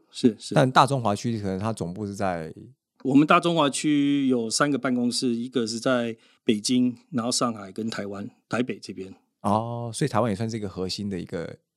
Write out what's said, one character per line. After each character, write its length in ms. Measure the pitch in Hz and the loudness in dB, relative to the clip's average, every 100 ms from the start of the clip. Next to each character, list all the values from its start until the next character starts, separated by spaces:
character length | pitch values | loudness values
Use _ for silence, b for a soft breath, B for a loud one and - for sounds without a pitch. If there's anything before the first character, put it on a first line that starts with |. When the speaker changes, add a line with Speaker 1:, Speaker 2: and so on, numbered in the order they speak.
| _ | _
Speaker 1:
是， 260 | - 123 104 | 2 2 2
是。 160 | - - | 0 2
Speaker 2:
但 140 | 131 | 6
大 180 | 160 131 | 6 6
中 140 | 135 | 4
华 140 | 110 104 | 0 0
区 240 | 123 113 | -2 -2
可 80 | 98 | -2
能 120 | 95 | -2
它 120 | 110 | -4
总 220 | 107 87 | -4 -6
部 120 | 92 104 | -6 -8
是 100 | 98 | -4
在？ 380 | 98 85 80 - 120 _ _ _ | -4 -4 -8 -12 -20 _ _ _
Speaker 1:
我 100 | 131 | 4
们 140 | 135 151 | 6 8
大 120 | 175 | 6
中 140 | 175 | 6
华 160 | 165 143 | 2 2
区 580 | - 156 147 143 143 135 | 0 0 2 2 2 2
有 220 | 123 113 | 0 0
三 220 | - 147 | 0 0
个 60 | 135 | 2
办 160 | 135 123 | 0 0
公 160 | 120 | 0
室， 240 | 117 131 117 | 0 -2 -2
一 140 | 127 | -2
个 180 | 127 110 | -2 -2
是 100 | 113 | -2
在 380 | 135 127 117 113 b b - | 0 0 -2 -8 b b 0
北 140 | 107 | 0
京， 360 | 104 123 123 117 _ | 2 2 2 -2 _
然 140 | 131 117 | -4 -2
后 40 | |
上 240 | 123 123 | 0 -2
海 160 | 110 98 | -2 -10
跟 180 | 95 110 | -8 -6
台 160 | 107 101 | -6 -8
湾、 240 | 98 104 - _ | -8 -12 -14 _
台 160 | 110 | -4
北 160 | 123 98 | -4 -6
这 140 | - | -12
边。 200 | 90 95 - _ _ | -12 -14 -16 _ _
Speaker 2:
哦， 500 | 101 104 117 120 117 | 0 0 -2 -6 -8
所 120 | 110 139 | -4 -2
以 40 | |
台 120 | 107 | 0
湾 100 | 117 | 0
也 40 | 98 | 0
算 140 | 113 | -4
是 60 | 113 | -4
一 40 | |
个 100 | 101 | -6
核 180 | 92 92 | -6 -6
心 220 | 98 101 | -4 -4
的 100 | 92 | -6
一 60 | 85 | -6
个 320 | 87 80 - _ | -8 -8 -12 _